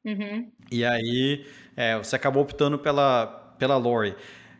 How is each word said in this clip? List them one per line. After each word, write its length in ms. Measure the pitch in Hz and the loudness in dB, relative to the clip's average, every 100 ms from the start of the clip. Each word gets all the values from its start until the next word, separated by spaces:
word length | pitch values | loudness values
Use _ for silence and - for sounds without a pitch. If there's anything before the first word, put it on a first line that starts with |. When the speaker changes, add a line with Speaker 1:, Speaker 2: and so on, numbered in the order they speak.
Speaker 1:
Uhum. 460 | - 202 208 214 240 - - | -6 -6 -6 -8 -10 -14 -8
Speaker 2:
E 120 | 120 | -2
aí, 600 | 120 120 113 123 135 143 143 - - - | 0 0 -2 0 0 -2 -8 -20 -14 -4
é, 200 | 117 110 | -2 -2
você 180 | 110 131 | -2 -2
acabou 260 | 139 135 | 0 0
optando 380 | 143 - 143 143 | 2 2 0 0
pela, 480 | 151 143 139 123 113 - - - | 0 2 4 4 0 -6 -20 -4
pela 160 | 131 135 | 0 2
Lori. 380 | 120 117 107 95 - - - - | 2 0 0 -4 -14 -20 -20 -20